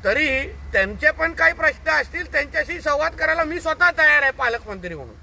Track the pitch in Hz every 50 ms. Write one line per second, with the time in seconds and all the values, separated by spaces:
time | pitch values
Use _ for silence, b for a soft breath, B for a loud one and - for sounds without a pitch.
0 | - 190 214 285 311 285 262 262 277 - - - - - - 202 190 196 214 196
1 | 285 302 311 - 320 330 330 - 330 330 339 320 320 311 269 - - 320 311 302
2 | 262 - - 339 359 - - 294 285 285 - 320 302 - 339 339 - 311 285 285
3 | 311 330 330 - 311 311 320 330 330 302 330 359 - 320 311 - 359 349 339 330
4 | 311 302 294 294 277 269 262 - 269 240 226 233 233 214 202 190 175 180 170 147
5 | 131 117 104 107